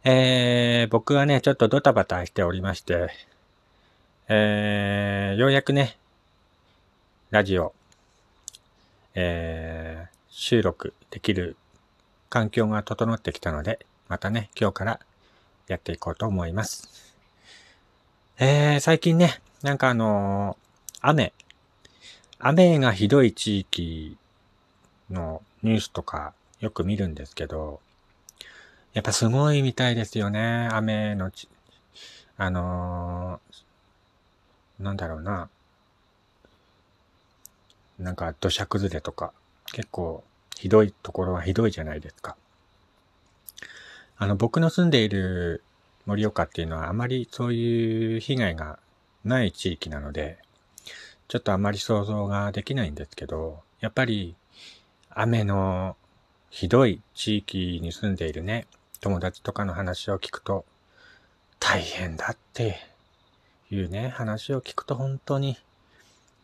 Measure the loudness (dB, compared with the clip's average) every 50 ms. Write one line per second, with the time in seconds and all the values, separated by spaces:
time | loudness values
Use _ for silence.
0 | 6 6 6 8 8 6 6 4 4 4 4 4 4 4 4 4 4 4 2 0
1 | 4 4 4 4 6 4 4 4 4 2 4 4 4 4 4 6 6 6 6 6
2 | 2 2 0 -4 -4 -4 _ 0 0 0 0 -2 -2 -4 -4 -6 -2 -2 0 0
3 | 0 -4 -6 -12 -20 _ _ _ _ _ _ _ _ _ _ _ _ _ _ _
4 | _ _ _ _ _ 2 4 4 4 4 2 0 0 0 0 0 0 0 0 0
5 | 0 0 -2 -2 -2 -2 2 2 4 4 4 4 2 4 2 2 2 2 -2 _
6 | _ _ _ _ _ _ _ _ _ _ _ _ _ _ _ _ _ _ _ _
7 | _ _ _ _ _ _ 2 4 4 4 2 0 0 -2 _ _ _ _ _ _
8 | _ _ _ _ _ _ _ _ _ -20 -20 -20 _ _ _ _ _ _ _ _
9 | _ _ _ -2 0 0 0 -2 -4 -6 -6 -8 -8 -8 -10 -10 -10 -12 -12 -14
10 | -16 -18 _ _ _ _ -14 -10 -2 2 2 4 4 2 -2 _ -12 -12 _ _
11 | _ _ -16 -4 -2 0 0 0 -2 -6 -10 _ _ _ _ _ _ _ _ _
12 | _ _ _ _ _ _ 0 0 0 2 0 0 0 2 0 -4 -4 -6 -4 -2
13 | -2 -2 -2 -4 _ -8 -8 -4 -6 -6 -6 -4 -4 -4 -6 -6 -8 _ _ _
14 | _ _ -8 -6 -4 -4 -4 -4 -6 -8 _ 0 0 0 0 -2 -4 -4 -4 -6
15 | -10 _ _ _ _ _ _ _ _ _ _ _ _ -8 -8 -6 _ -10 -10 -8
16 | -8 -8 -6 _ -4 -2 -2 -2 -2 -2 -4 -4 -4 -4 -8 -14 -16 -20 -20 -20
17 | -20 -20 _ _ _ _ _ _ _ -20 -20 -20 _ _ _ _ _ _ _ _
18 | _ _ _ _ _ _ _ 2 4 4 6 6 6 4 4 4 4 4 4 4
19 | 6 4 6 6 6 4 4 -2 _ _ _ _ -2 -2 0 4 4 4 4 4
20 | 2 4 2 2 2 0 0 0 -2 -4 -6 _ _ _ _ _ _ -20 -14 0
21 | 2 4 4 4 2 0 _ _ -20 _ -20 _ _ _ _ _ _ -20 _ _
22 | -20 -20 -20 -20 _ _ -20 _ 2 4 6 8 8 8 8 6 4 4 4 4
23 | 4 6 6 6 6 6 4 0 -4 -2 -2 -2 -2 _ -6 -4 -4 -6 -6 -8
24 | -10 -12 -16 _ _ _ _ _ _ _ _ _ _ _ _ _ _ _ _ _
25 | _ -10 -8 -6 -6 -6 -8 -10 -14 _ _ _ 0 2 2 2 0 -4 _ -8
26 | -8 -6 -8 -8 -10 -10 _ _ _ _ _ _ -8 -8 -4 -2 -2 -2 0 -2
27 | -2 -4 -4 -8 -14 -14 -10 -12 -10 -8 -8 -10 -10 -10 -12 -16 _ _ _ _
28 | _ _ _ _ _ -20 _ _ -20 -20 -20 -20 -20 -20 _ _ _ _ _ -4
29 | -2 -2 0 2 2 2 4 4 4 4 4 2 2 0 0 0 0 0 2 0
30 | -2 -2 -2 -2 -2 0 0 0 0 0 0 -2 -2 -2 0 0 0 0 0 0
31 | -2 -2 -2 -4 -4 -6 -8 -12 -20 _ _ _ _ _ _ _ _ _ _ -20
32 | -20 -20 -20 -20 _ _ _ -4 -2 -2 -2 -2 -2 -4 -4 -4 -6 -6 -6 -6
33 | -6 -6 -6 -6 -8 -8 -10 -12 _ _ -20 -20 _ _ _ _ _ _ _ _
34 | _ _ _ _ _ _ _ _ _ _ _ _ _ _ _ -10 -8 -6 -6 -6
35 | -6 -8 -8 -8 -6 -6 -6 -6 -8 -12 _ _ _ _ _ _ _ _ _ _
36 | _ _ _ _ _ _ _ _ _ _ _ _ _ _ _ _ _ _ _ _
37 | _ _ _ _ _ _ _ _ _ -20 _ _ _ _ _ _ _ _ _ -12
38 | -10 -10 -8 -6 -6 -8 -6 _ -2 -2 -2 -2 -4 -4 -2 -2 -2 -2 -4 -6
39 | _ -8 -8 -8 -10 -10 _ _ _ _ _ _ _ -14 -10 -10 -10 _ -8 -6
40 | -6 -6 -8 -10 _ _ _ _ _ _ -18 -10 0 6 6 6 6 6 0 _
41 | -18 -10 -6 -4 -2 -2 -2 -2 -2 -2 0 2 2 0 0 -4 -8 -8 -10 -10
42 | -12 -16 _ _ -16 -16 -16 _ _ _ _ _ _ _ _ _ _ _ _ _
43 | _ _ _ _ _ _ _ _ _ -20 _ -20 -20 -20 -20 -20 -20 -20 -20 -20
44 | -20 _ _ -4 0 0 2 2 0 2 2 2 2 2 4 4 4 6 6 4
45 | 4 4 2 0 0 0 -2 -2 -2 -2 -4 -4 _ _ _ _ _ _ _ _
46 | _ -4 -2 0 0 0 0 0 -2 -2 _ -6 -6 -6 -6 -6 -6 -4 -4 -4
47 | -2 -2 -4 -4 -6 _ -6 -6 -2 -2 0 0 0 0 2 2 0 0 0 0
48 | -2 -2 -2 -4 -2 -2 0 0 0 0 -2 -4 -10 -12 -12 _ _ _ _ _
49 | _ _ _ _ -2 0 0 2 2 0 -2 -2 -4 -4 -4 -4 -10 -10 -10 -10
50 | -10 -8 -6 -6 -8 -8 -10 _ _ _ _ _ _ _ _ -20 _ -20 -20 -20
51 | -20 -20 -20 _ _ _ -8 -4 -2 0 0 2 0 0 -2 -4 -2 0 0 0
52 | 0 -2 -4 -4 -2 -2 -2 -2 -2 -4 -4 -6 -6 -4 -4 -4 -4 -4 -6 -10
53 | -14 -14 -14 -14 -10 -10 -8 -8 -8 -8 -10 -14 _ _ _ _ -10 -4 _ -2
54 | 0 0 -2 -4 -4 -8 -12 _ _ _ _ -20 -20 -20 -20 _ _ _ _ _
55 | _ _ -4 -2 0 2 2 2 2 0 0 0 0 -2 -2 -4 -6 -8 -10 _
56 | _ _ _ _ _ _ _ _ _ _ -10 -8 0 4 6 6 6 4 2 -2
57 | -8 _ _ -8 -4 -2 -2 -2 -4 -4 -6 -4 -4 -4 -4 -6 -6 -8 -8 -4
58 | -4 -4 -2 -2 -4 -6 -6 -6 -6 -6 -6 -6 -8 _ _ _ _ _ -20 _
59 | -4 -4 -2 -2 -2 -6 -6 -6 _ -8 -6 -4 -6 -6 -4 -6 -6 -6 -6 -6
60 | -4 -6 -4 -4 -6 -10 -12 -10 _ -4 -6 -6 -6 _ _ _ _ _ _ _
61 | -20 -20 -20 _ _ _ _ _ _ _ _ _ 0 0 0 0 -2 -6 -8 -8
62 | -8 -8 -8 -8 -8 -8 -8 _ _ _ _ -4 -4 -4 -4 -8 -14 -20 _ _
63 | _ _ _ _ _ _ _ _ _ _ _ _ _ _ -4 -4 -4 -4 -6 -6
64 | -6 -8 -6 -6 -6 -6 -6 -6 -6 -6 -6 -6 -6 -8 -10 -10 -6 -6 -6 -4
65 | -4 -6 -6 -8 _ -2 -2 0 0 -2 -4 -6 _ _ _ _ _ _ _ _
66 | _ _ _ _ _ _ _ _